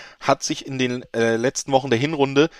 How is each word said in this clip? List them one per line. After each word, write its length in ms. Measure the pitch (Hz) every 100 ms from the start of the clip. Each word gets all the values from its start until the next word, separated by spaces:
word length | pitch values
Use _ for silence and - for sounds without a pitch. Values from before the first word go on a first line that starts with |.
| - -
hat 240 | - 135
sich 220 | - 156 -
in 120 | 131
den, 260 | 127 123 -
äh, 220 | 117 117 113
letzten 360 | 127 - -
Wochen 180 | 135 135
der 80 | 117
Hinrunde 500 | 147 156 135 139 160